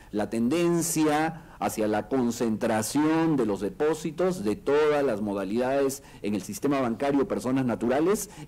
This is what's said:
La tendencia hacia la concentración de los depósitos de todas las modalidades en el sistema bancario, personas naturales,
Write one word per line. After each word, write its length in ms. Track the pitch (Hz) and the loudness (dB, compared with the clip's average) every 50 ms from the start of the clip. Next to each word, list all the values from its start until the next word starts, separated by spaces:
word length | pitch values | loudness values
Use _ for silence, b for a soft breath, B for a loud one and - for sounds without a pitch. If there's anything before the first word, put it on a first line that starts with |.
| B B | B B
La 200 | - 104 120 - | -4 -4 -2 -2
tendencia 1120 | 117 117 117 120 151 175 170 170 170 170 156 - - 160 156 151 147 151 160 170 160 B B B B B | 0 0 0 2 2 2 2 2 2 2 0 0 0 2 2 2 2 2 0 -2 -4 B B B B B
hacia 280 | 95 107 104 - 107 104 | -6 -4 -2 -2 -2 0
la 200 | 107 104 101 - | 0 -2 -2 -2
concentración 1300 | 135 131 120 120 113 - 127 113 110 98 113 113 110 110 110 - - 143 151 156 160 165 165 160 156 | 0 0 0 0 -2 -2 -2 -2 0 0 0 0 0 0 0 0 0 2 2 2 2 2 2 2 2
de 100 | 131 117 | 2 2
los 140 | 107 98 92 | 0 0 -2
depósitos 840 | 104 95 92 - 147 156 160 156 165 170 147 - 180 185 180 123 104 | -2 -6 -2 0 0 0 0 -2 -4 -8 -2 0 0 0 0 0 -2
de 120 | 107 104 | -2 -2
todas 480 | 95 - 139 143 147 156 151 147 147 143 | -2 0 2 2 4 4 4 4 2 2
las 180 | 131 110 101 | 0 0 0
modalidades 800 | 107 104 98 98 98 95 104 120 127 131 139 143 139 135 135 - B B B B B | -2 -4 -2 -4 -4 -2 -2 -2 0 0 2 2 2 0 -2 -4 B B B B B
en 100 | 101 104 | -4 -4
el 80 | 98 | -4
sistema 400 | 90 - 101 - - 139 143 135 | -4 -6 -8 -4 -2 0 0 0
bancario, 460 | 131 117 113 104 139 139 139 139 123 - | 0 0 -2 -2 0 0 2 2 2 0
personas 380 | 104 101 95 123 131 135 131 | -2 -2 -2 0 0 0 0
naturales, 680 | 120 113 - 113 117 127 143 160 185 208 208 - B B 156 147 | 0 0 0 0 2 2 2 2 2 2 0 -2 B B -16 -18